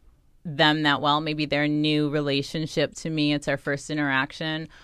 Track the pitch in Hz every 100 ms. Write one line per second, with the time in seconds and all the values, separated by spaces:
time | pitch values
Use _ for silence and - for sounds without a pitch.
0 | - _ _ _ 175 143 156 156 151 139
1 | 147 147 160 151 147 143 147 151 151 151
2 | 147 151 143 139 139 165 156 - 143 -
3 | 165 156 147 147 147 143 - 139 - 151
4 | 147 131 135 - 160 156 156 -